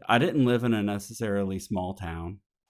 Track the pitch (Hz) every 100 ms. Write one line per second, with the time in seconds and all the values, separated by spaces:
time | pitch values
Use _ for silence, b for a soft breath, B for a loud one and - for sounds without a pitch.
0 | - 117 175 151 123 120 120 110 101 101
1 | - 117 110 101 98 95 - 98 92 98
2 | 85 82 85 101 _ _ _